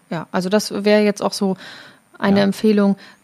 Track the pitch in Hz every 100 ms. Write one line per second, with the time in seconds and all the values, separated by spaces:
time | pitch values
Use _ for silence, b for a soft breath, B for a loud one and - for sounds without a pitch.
0 | - 165 - 190 180 208 - 202 202 208
1 | 208 190 202 - 196 185 B B B B
2 | _ - 202 202 196 196 214 208 202 196
3 | B B